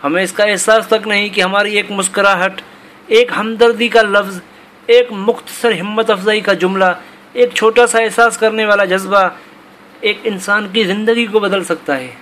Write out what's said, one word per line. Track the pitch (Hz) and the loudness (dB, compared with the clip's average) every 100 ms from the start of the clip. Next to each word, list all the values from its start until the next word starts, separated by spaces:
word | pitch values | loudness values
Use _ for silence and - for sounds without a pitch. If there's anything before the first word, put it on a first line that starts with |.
ہمیں | 139 170 | -2 -2
اس | 185 | -4
کا | - | -2
احساس | 208 196 - 220 - | -2 0 2 2 2
تک | 220 208 | -2 0
نہیں | 208 208 | -2 -2
کہ | 196 | -2
ہماری | 185 196 208 208 | 0 0 0 -2
ایک | 202 | -4
مسکراہٹ، | 196 185 - 202 190 185 190 - - - - - | -4 -4 2 2 2 -2 -4 -20 -20 -20 -20 0
ایک | 220 240 - | 2 2 -2
ہمدردی | 214 226 233 220 233 | -6 2 2 2 0
کا | 226 | 2
لفظ، | 214 202 196 185 - - - - - | 2 2 0 -10 -18 -20 -20 -20 2
ایک | 240 247 | 2 4
مختصر | 208 202 226 - - 240 | -4 -4 -4 -6 -4 -2
ہمت | 196 196 214 220 | -2 -4 -2 0
افزائی | 202 202 214 | 0 0 -2
کا | 208 | 0
جملہ، | 190 180 190 185 175 - - - | 0 0 2 0 0 -8 -20 -14
ایک | - 240 | 0 0
چھوٹا | - 220 226 240 | 2 2 4 2
سا | 226 | 2
احساس | 226 196 233 202 | 0 2 0 2
کرنے | 220 220 214 | -2 0 0
والا | 202 | 2
جذبہ | 196 190 190 202 185 - - - - - - - | 2 -2 0 2 0 -2 -20 -20 -20 -20 -20 -8
ایک | 208 208 | -6 -4
انسان | 226 196 190 202 208 | -6 -6 -2 -2 0
کی | 196 | -2
زندگی | 202 202 214 233 233 | -2 -2 0 0 0
کو | 214 | 0
بدل | 202 196 | 0 -4
سکتا | 175 165 - 139 | -4 -6 -4 -6
ہے۔ | 127 123 | -6 -18